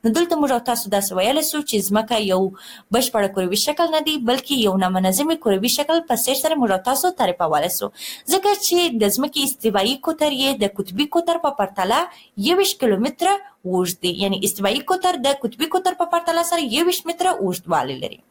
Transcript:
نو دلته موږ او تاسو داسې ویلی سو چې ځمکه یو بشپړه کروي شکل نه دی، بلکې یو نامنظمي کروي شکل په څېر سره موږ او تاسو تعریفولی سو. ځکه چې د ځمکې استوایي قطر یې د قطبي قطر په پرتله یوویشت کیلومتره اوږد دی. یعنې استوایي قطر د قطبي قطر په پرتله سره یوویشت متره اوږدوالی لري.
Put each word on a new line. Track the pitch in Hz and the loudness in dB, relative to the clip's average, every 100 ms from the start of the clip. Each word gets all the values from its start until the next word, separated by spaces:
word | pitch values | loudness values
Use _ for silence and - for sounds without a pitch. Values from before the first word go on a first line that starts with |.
نو | 226 | 2
دلته | 226 339 320 | 2 0 0
موږ | 285 | 2
او | 240 240 | 0 0
تاسو | 233 208 | -4 0
داسې | 202 196 185 | -2 0 0
ویلی | 202 285 311 | 0 0 -2
سو | 202 | -4
چې | 196 214 190 | -2 -2 2
ځمکه | 208 220 233 202 | 0 0 0 2
یو | 185 190 190 - - _ | 2 0 -4 -20 -20 _
بشپړه | 226 247 220 196 | 0 0 0 0
کروي | 196 185 202 | 0 -2 0
شکل | - 302 339 | -2 0 0
نه | 311 302 | 0 -2
دی، | 302 233 | -2 0
بلکې | 254 - 277 208 | -2 0 0 2
یو | 190 | 2
نامنظمي | 185 185 185 185 294 330 | 2 2 2 2 0 0
کروي | 233 190 233 | 2 2 2
شکل | - 294 330 330 | -2 0 0 0
په | 233 | -2
څېر | 240 269 | 0 2
سره | 311 | 2
موږ | 320 240 190 | 4 4 2
او | 190 | 2
تاسو | 269 359 359 | 2 0 2
تعریفولی | 202 175 165 147 165 - | 0 2 2 2 0 -2
سو. | - - - - - | -6 -8 -14 -12 -2
ځکه | 370 392 403 | 0 2 0
چې | - 349 339 233 | 2 2 2 2
د | 202 208 | 0 0
ځمکې | 285 294 269 | -2 -2 -4
استوایي | - 226 208 196 277 - | -2 0 2 0 0 -4
قطر | 320 302 | 0 0
یې | 269 269 247 | 2 0 0
د | 202 196 | -2 -2
قطبي | 196 185 294 339 | -8 -4 0 0
قطر | 339 330 | 0 0
په | 294 277 | -2 -2
پرتله | 196 - 185 254 349 - - - 208 | -4 -2 0 0 0 -8 -18 -6 0
یوویشت | 359 381 - | 2 2 2
کیلومتره | 240 190 254 - 359 403 - _ 180 | 2 2 0 0 0 0 -4 _ -2
اوږد | 185 180 - | 0 0 -2
دی. | 180 175 | -4 -2
یعنې | 196 196 208 | -2 -2 -4
استوایي | - 196 254 - | -2 -2 -2 -2
قطر | 370 370 349 254 | 0 0 0 0
د | 277 | -2
قطبي | 233 - 311 370 | -4 -4 -2 0
قطر | 370 359 | -2 -2
په | 339 339 | -2 -2
پرتله | 339 330 339 | 0 -2 0
سره | 339 277 240 | -2 -2 0
یوویشت | 339 359 330 | 0 0 -4
متره | 339 370 339 | -2 -2 0
اوږدوالی | 196 180 165 160 127 135 | -2 -4 -2 -2 -2 -6
لري. | - - _ | -10 -12 _